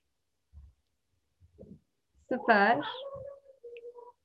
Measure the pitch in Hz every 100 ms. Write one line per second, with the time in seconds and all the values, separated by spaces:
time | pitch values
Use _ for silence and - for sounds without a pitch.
0 | _ _ _ _ _ - - _ _ _
1 | _ _ _ _ _ _ - - _ _
2 | _ _ - 254 - 208 208 277 - 494
3 | 554 554 - - - - 480 480 480 480
4 | 480 _